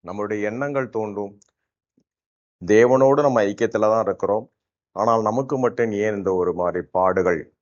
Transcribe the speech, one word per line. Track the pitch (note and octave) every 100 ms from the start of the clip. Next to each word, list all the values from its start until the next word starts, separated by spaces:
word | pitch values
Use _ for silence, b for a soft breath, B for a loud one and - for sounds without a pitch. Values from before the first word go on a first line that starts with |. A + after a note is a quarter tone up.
நம்மளுடைய | F2 G2+ G#2 G#2+
எண்ணங்கள் | G#2 A#2 C#3+ C#3 B2
தோன்றும். | A2+ G#2+ G2+ G2+ G2+ _ _ _ _ _ _ _ _ _ _ _ _
தேவனோடு | F2+ G#2+ B2 C3 C3+ C#3+
நம்ம | D3 A#2+
ஐக்கியத்துல | G2+ G2+ A2+ G#2+ G#2+
தான் | A2+ G2+
இருக்கிறோம், | F#2 F#2+ G#2+ - _ _ _ _ F#2+
ஆனால் | A2 A2+
நமக்கு | G#2+ A#2 C3+ C3+
மட்டும் | B2 - A#2
ஏன் | G2+ G#2+ G2+
இந்த | F#2+
ஒரு | F#2 F2+
மாதிரி | F2 F2+ F2 -
பாடுகள்? | F#2 G2+ F#2+ F2+ E2 D2 _